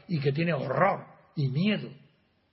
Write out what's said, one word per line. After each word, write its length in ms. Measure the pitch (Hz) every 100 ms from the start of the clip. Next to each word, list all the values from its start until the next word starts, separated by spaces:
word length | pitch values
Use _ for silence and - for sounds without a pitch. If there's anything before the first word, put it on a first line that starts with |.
| -
y 120 | 165
que 120 | 143
tiene 220 | 139 170
horror 520 | 151 127 131 190 156 - - _ -
y 140 | 135
miedo 400 | 131 202 190 135 - - _ _ _ _